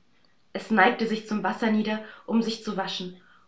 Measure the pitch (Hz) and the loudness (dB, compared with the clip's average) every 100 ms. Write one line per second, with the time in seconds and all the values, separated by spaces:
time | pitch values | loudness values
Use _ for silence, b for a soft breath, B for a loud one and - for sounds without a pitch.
0 | _ _ _ _ _ - - 220 247 240 | _ _ _ _ _ -10 0 6 6 4
1 | 226 214 - 214 185 - 226 214 214 220 | 0 -2 -4 -2 -2 0 2 2 0 -4
2 | B B - 226 220 - - 185 190 - | B B -2 0 0 -4 -6 -4 -4 -6
3 | 180 b b b | -8 b b b